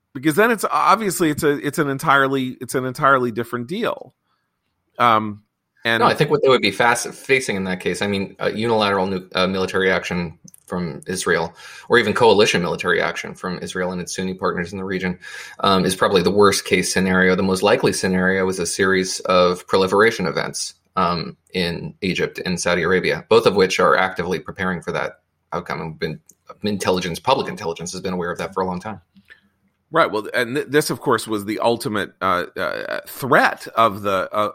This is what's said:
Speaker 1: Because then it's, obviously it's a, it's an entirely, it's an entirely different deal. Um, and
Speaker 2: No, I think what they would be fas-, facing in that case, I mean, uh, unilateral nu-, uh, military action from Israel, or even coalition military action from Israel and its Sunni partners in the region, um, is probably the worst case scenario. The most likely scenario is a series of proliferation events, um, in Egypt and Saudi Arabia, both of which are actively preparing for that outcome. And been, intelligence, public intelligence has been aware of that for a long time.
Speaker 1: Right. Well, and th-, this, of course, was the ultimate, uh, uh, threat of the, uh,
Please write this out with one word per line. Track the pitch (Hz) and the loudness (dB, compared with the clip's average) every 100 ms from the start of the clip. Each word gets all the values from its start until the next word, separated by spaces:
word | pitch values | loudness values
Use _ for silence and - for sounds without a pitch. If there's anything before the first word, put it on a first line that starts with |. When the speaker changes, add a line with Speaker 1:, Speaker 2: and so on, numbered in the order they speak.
| _ | _
Speaker 1:
Because | 135 147 147 | -4 0 4
then | 226 | 2
it's, | 220 - | 2 -2
obviously | 143 151 202 208 - 160 | 0 2 2 2 0 0
it's | 143 | 2
a, | 156 143 | 0 0
it's | 143 151 | -2 -2
an | 143 | -2
entirely, | 135 160 139 135 135 127 - | -2 2 4 4 0 -4 -8
it's | 123 | -6
an | 135 | -4
entirely | 127 123 143 135 123 | -4 0 2 4 2
different | 107 117 123 120 | -2 -6 -6 -6
deal. | 196 202 - 135 _ _ _ _ _ _ _ _ - | -4 -4 -6 -12 _ _ _ _ _ _ _ _ 0
Um, | 120 110 107 104 _ _ _ _ | 4 4 0 -10 _ _ _ _
and | 117 117 | -2 2
Speaker 2:
No, | - | 2
I | |
think | - 156 | 2 2
what | 143 | 4
they | 135 | 4
would | 123 | 4
be | 104 | 2
fas-, | - 120 123 - | 2 2 2 -2
facing | - - 135 131 98 | -10 0 0 0 -4
in | |
that | 95 92 | -4 -4
case, | 92 87 | -4 -2
I | 101 | -2
mean, | 98 95 - | -2 -4 -4
uh, | 92 | -4
unilateral | 107 117 110 101 98 98 | -2 0 2 2 0 0
nu-, | 92 92 | -4 -4
uh, | - 92 | 0 0
military | 95 92 92 92 | 0 0 2 2
action | 87 - 87 85 - - _ - | 2 0 -4 -6 -10 -20 _ -10
from | 90 85 73 - | -6 -6 -8 -8
Israel, | 90 95 82 85 - - - - | -4 0 0 0 -8 -20 -14 2
or | 120 | 2
even | 107 | 4
coalition | 92 117 98 120 90 | 4 6 6 4 2
military | 85 80 90 87 | 0 -2 0 0
action | 82 - 85 | 0 -4 -12
from | 87 92 87 | -10 -8 -8
Israel | 90 92 90 | -8 -6 -4
and | 90 | -6
its | 85 | -8
Sunni | - 92 | -6 -6
partners | 92 95 87 87 | -4 -4 -4 -6
in | 98 | -8
the | |
region, | 95 92 92 90 - - - - | -6 -4 -4 -6 -10 -16 -16 -4
um, | 98 95 | 2 2
is | 90 | 2
probably | - 107 98 | 2 2 4
the | 90 | 2
worst | 98 101 - | 4 4 4
case | - 92 90 | 0 0 0
scenario. | 95 95 92 92 | 0 2 4 4
The | 92 | 2
most | 95 92 | 0 2
likely | 101 131 107 | 2 4 2
scenario | 95 98 92 92 95 95 | 0 0 2 2 2 0
is | 92 | -2
a | 85 | -4
series | - 95 92 92 - | 0 2 2 0 -4
of | - 92 90 90 - | 0 4 4 2 0
proliferation | 98 92 101 113 - 87 | 2 4 4 4 4 -4
events, | 76 - - - - _ 92 | -2 -6 -6 -10 -12 _ -2
um, | 87 85 - - _ | 0 0 -6 -14 _
in | 92 85 82 80 - | -4 -4 -4 -10 -6
Egypt | 92 85 78 - | -4 -2 -4 -4
and | 90 87 | -6 -2
Saudi | 90 87 | 0 0
Arabia, | 82 92 80 73 - | 2 0 0 -4 4
both | 113 117 | 4 4
of | |
which | 98 95 - | 4 2 4
are | 85 65 | 4 4
actively | 92 - 87 85 | 0 -2 -4 -6
preparing | - 85 92 87 | -6 -6 -4 -4
for | 87 | -6
that | 78 69 - _ _ - | -6 -6 -10 _ _ -10
outcome. | 87 87 78 | -10 -8 -8
And | 82 78 | -8 -8
been, | 82 78 _ - _ - | -8 -8 _ -20 _ -8
intelligence, | 104 101 101 92 90 82 | -6 -2 0 0 -2 -4
public | - 131 95 | 0 0 0
intelligence | 92 92 85 85 | -6 -8 -8 -10
has | 92 | -8
been | 95 | -6
aware | 92 87 | -6 -6
of | 85 | -6
that | 82 | -6
for | 95 | -4
a | 92 | -4
long | 90 | -4
time. | 107 101 _ _ _ - _ _ _ _ _ | -10 -14 _ _ _ -20 _ _ _ _ _
Speaker 1:
Right. | 160 131 | 0 0
Well, | 104 104 | -2 -4
and | 120 117 | -4 -2
th-, | 139 131 | -4 0
this, | 143 151 | 0 0
of | 143 | -2
course, | - 113 - | 0 0 0
was | 107 101 | -4 -4
the | 104 | -2
ultimate, | 117 117 127 104 87 - | 0 0 -2 -4 -6 -4
uh, | 95 87 - 95 | -2 0 -2 -6
uh, | 85 52 50 55 - | -6 -6 -6 -8 -10
threat | - 120 165 262 - - | -8 0 2 2 -2 -6
of | 113 113 98 | 2 2 2
the, | 101 95 78 | -2 -2 -2
uh, | 107 104 | -2 -4